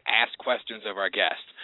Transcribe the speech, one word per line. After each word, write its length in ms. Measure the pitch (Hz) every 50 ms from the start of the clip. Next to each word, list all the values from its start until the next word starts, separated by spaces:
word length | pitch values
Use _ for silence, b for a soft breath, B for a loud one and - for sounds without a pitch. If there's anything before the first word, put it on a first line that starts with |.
| - -
ask 280 | 107 113 120 - - -
questions 440 | - 131 123 113 - - 113 107 104
of 120 | 107 98 98
our 120 | 98 92
guests, 360 | 92 101 92 80 - - - - - B